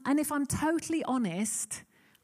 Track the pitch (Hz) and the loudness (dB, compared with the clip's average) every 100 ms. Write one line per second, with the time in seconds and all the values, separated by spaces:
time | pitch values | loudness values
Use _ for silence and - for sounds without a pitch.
0 | 247 294 294 294 277 - 311 320 - 320 | 0 2 2 0 0 0 2 0 0 -2
1 | - 254 196 170 220 - - - - _ | 0 0 0 0 -2 -2 -6 -10 -14 _
2 | _ _ | _ _